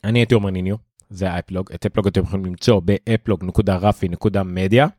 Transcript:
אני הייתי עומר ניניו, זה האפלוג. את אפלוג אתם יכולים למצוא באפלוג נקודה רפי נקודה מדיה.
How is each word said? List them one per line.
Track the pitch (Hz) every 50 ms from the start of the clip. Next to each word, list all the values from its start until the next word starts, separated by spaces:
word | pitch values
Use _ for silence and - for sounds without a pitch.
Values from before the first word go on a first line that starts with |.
| -
אני | 104 113 120
הייתי | 117 117 127
עומר | 107 101 98
ניניו, | 95 92 90 95 101 110 _ _ _ _ _ _
זה | 101 90 95 92
האפלוג. | 85 87 - - 92 92 95 - -
את | 87 -
אפלוג | 104 _ 113 98
אתם | 101 85 95
יכולים | 90 - 101 98 95
למצוא | 92 90 - - - 113 98
באפלוג | 85 87 101 - _ - 113 110 _ 113 101 82 90
נקודה | 90 - - 104 98 92
רפי | 90 95 104 101 - -
נקודה | 90 87 - - 107 95 101 95
מדיה. | 92 90 90 95 95 107 123 143 202 -